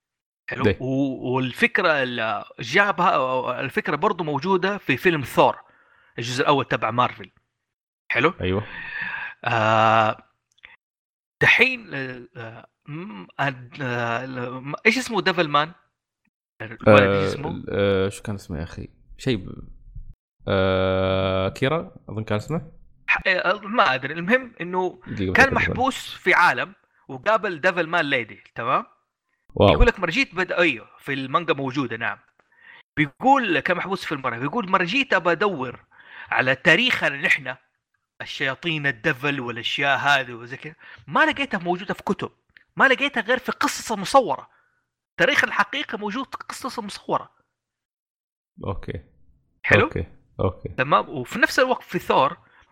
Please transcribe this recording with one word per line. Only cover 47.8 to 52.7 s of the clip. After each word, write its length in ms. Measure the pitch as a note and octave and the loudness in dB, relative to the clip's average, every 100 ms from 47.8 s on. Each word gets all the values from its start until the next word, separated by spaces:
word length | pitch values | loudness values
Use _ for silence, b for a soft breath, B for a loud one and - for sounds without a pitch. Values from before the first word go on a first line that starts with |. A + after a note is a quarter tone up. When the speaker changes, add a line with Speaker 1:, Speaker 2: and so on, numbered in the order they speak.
| _ _ _ _ _ _ _ - | _ _ _ _ _ _ _ -12
Speaker 2:
أوكي. 360 | - G2 - D#2+ - _ _ _ _ _ | -10 -8 -8 -12 -12 _ _ _ _ _
Speaker 1:
حلو؟ 220 | - - | 2 4
Speaker 2:
أوكي. 220 | D#4 - E2+ - _ - | 4 -2 -8 -12 _ -4
أوكي. 280 | F#2+ - - | -4 -4 -10
Speaker 1:
تمام. 400 | F2+ C3 F#3 G3+ | -4 0 0 0
وفي 300 | C#3+ A#2+ A3 | -8 -8 -2
نفس 200 | D4+ - | -2 2
الوقت 240 | C4 B3 | 0 0
في 160 | - F3+ | -4 -6
ثور، 380 | - G3 C3+ E3+ b b b | 0 2 2 0 b b b